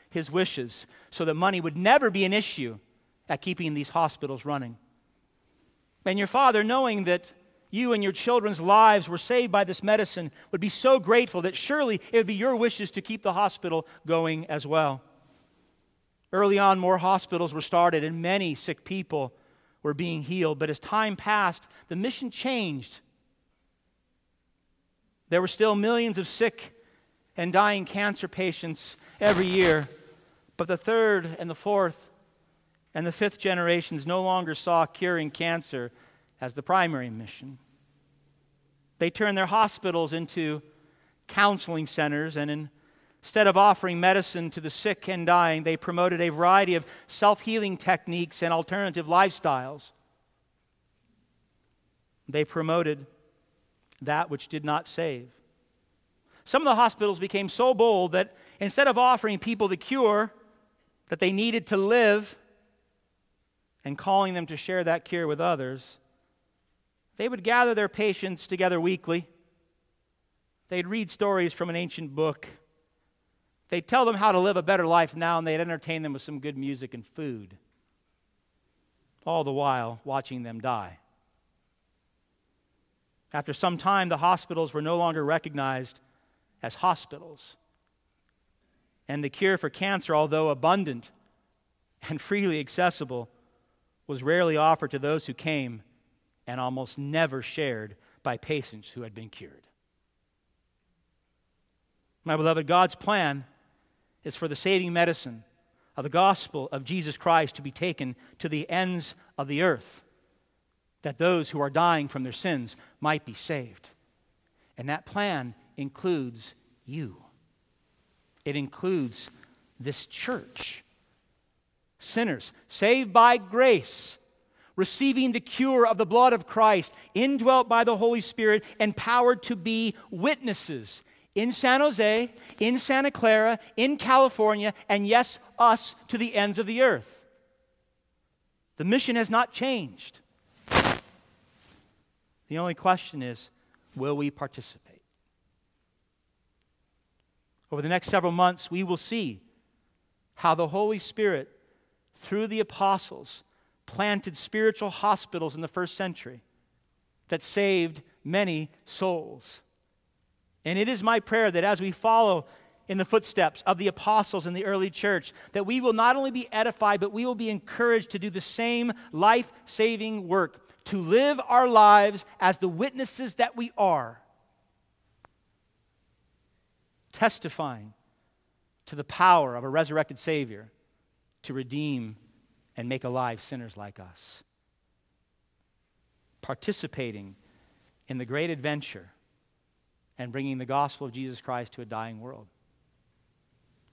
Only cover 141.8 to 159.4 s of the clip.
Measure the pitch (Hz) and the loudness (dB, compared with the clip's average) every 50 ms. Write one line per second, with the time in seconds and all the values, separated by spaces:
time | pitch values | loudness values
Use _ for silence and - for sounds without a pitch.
141.8 | _ _ _ _ _ _ _ _ _ _ _ _ _ _ 151 160 175 175 170 - | _ _ _ _ _ _ _ _ _ _ _ _ _ _ -6 -6 -4 -4 -6 -2
142.8 | - 185 185 180 - - - 143 127 123 117 110 - - _ _ _ _ _ _ | 0 2 2 2 -2 -8 -10 -10 -10 -10 -10 -12 -16 -20 _ _ _ _ _ _
143.8 | _ _ _ 135 131 143 147 143 147 143 143 - 143 127 - - - - - - | _ _ _ -6 -4 -4 -2 -2 -4 -4 -6 -6 -10 -12 -12 -16 -18 -18 -20 -20
144.8 | _ _ _ _ _ _ _ _ _ _ _ _ _ _ _ _ _ _ _ _ | _ _ _ _ _ _ _ _ _ _ _ _ _ _ _ _ _ _ _ _
145.8 | _ _ _ _ _ _ _ _ _ _ _ _ _ _ _ _ _ _ _ _ | _ _ _ _ _ _ _ _ _ _ _ _ _ _ _ _ _ _ _ _
146.8 | _ _ _ _ _ _ _ _ _ _ _ _ _ _ _ _ _ _ 151 147 | _ _ _ _ _ _ _ _ _ _ _ _ _ _ _ _ _ _ -8 -6
147.8 | 147 160 180 180 - - 208 - 170 175 170 180 180 180 180 - - - 170 185 | -2 0 -2 -2 0 0 0 0 2 0 2 4 4 4 2 0 -8 -8 -6 -4
148.8 | 190 175 180 160 - - 226 233 196 135 104 92 - _ _ _ _ _ _ _ | -2 -2 -4 -6 -4 -6 -4 -4 -4 -4 -8 -10 -18 _ _ _ _ _ _ _
149.8 | _ _ _ _ _ _ _ _ _ _ _ - - 170 170 160 170 151 160 196 | _ _ _ _ _ _ _ _ _ _ _ 0 2 2 2 2 0 -2 0 -2
150.8 | 214 214 220 190 - - - - 214 202 175 135 - - _ _ _ _ _ _ | 0 0 -2 -4 -6 -8 -4 -2 0 0 0 -2 -4 -10 _ _ _ _ _ _
151.8 | _ _ _ _ _ _ _ _ - - 190 208 220 214 220 220 202 - - - | _ _ _ _ _ _ _ _ -8 -4 -2 -2 -2 -2 -2 -2 -4 -4 -2 0
152.8 | 196 196 196 185 - - - - - - - - - _ _ _ _ _ _ _ | 2 2 2 2 -2 -8 -14 -16 -18 -18 -20 -20 -20 _ _ _ _ _ _ _
153.8 | _ - - - 202 208 208 196 - 190 156 - - - - 214 220 220 214 - | _ -12 -4 -2 0 0 0 -2 -4 -8 -10 -12 -12 -6 -2 2 2 2 2 2
154.8 | 208 196 165 - - 208 202 - - - - 170 160 151 131 160 165 156 - 185 | -4 -6 -4 -2 0 0 0 0 -2 -8 -6 -6 -6 -6 -6 -8 -10 -8 -6 -6
155.8 | 180 165 - - 196 185 170 - - 120 127 117 _ _ _ _ _ _ _ _ | -6 -6 -6 -6 -6 -6 -6 -10 -14 -18 -18 -18 _ _ _ _ _ _ _ _
156.8 | _ _ _ _ _ _ _ _ _ _ - 165 - - - 202 202 196 190 185 | _ _ _ _ _ _ _ _ _ _ -6 -6 -6 -4 -2 0 2 2 2 2
157.8 | 170 165 156 147 - _ _ _ _ 143 175 196 208 185 160 156 156 - - _ | 0 -2 -4 -12 -20 _ _ _ _ -2 0 0 0 0 -2 -4 -6 -8 -12 _
158.8 | _ - - - 190 190 180 165 156 - - 131 | _ -18 -8 -4 -2 -2 -2 -4 -6 -10 -16 -18